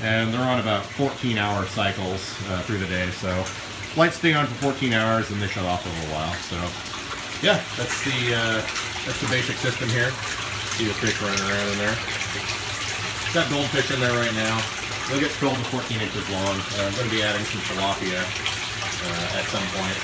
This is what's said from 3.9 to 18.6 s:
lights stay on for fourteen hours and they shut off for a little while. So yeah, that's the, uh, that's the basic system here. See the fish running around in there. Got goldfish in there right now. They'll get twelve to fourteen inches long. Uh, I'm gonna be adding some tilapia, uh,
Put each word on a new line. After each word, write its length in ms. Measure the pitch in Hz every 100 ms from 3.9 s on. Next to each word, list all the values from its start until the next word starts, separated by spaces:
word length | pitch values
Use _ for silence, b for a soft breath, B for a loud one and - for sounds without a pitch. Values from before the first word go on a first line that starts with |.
| -
lights 220 | 170 -
stay 160 | 170
on 120 | 151 139
for 80 | 113
fourteen 380 | 139 127 131
hours 360 | 113 110 113 107
and 120 | 101
they 60 | 101
shut 180 | - 92
off 180 | 87
for 60 | 92
a 40 |
little 220 | 82 78 78
while. 200 | 80 87 -
So 80 | 87 87 - - - - - - -
yeah, 180 | 185 196 - -
that's 260 | 120 -
the, 320 | 135 127 120 117
uh, 260 | 113 110 110 - - - -
that's 140 | 120
the 80 | -
basic 300 | 127 120 110
system 320 | 131 117 113
here. 220 | 117 123 131 - - - - - -
See 80 | 110
the 80 |
fish 280 | 101 113 101
running 180 | 104 95
around 260 | 95 101 101
in 80 | 101
there. 180 | 104 117 - - - 104 - - - - - - - - -
Got 160 | 170 135
goldfish 420 | 143 139 139 127
in 80 | 131
there 180 | 123 120
right 160 | 117
now. 280 | 110 110 113 107 - - - -
They'll 100 | 139
get 120 | 151 -
twelve 220 | 139 123
to 80 | 117
fourteen 300 | 127 - 113
inches 240 | 104 101 92
long. 240 | 98 98 98 90 104
Uh, 100 | 98
I'm 80 | 101
gonna 160 | 120
be 120 | 110
adding 200 | 107 104 104
some 160 | 101 87
tilapia, 540 | 92 95 98 92 90
uh, 1160 | 92 - - -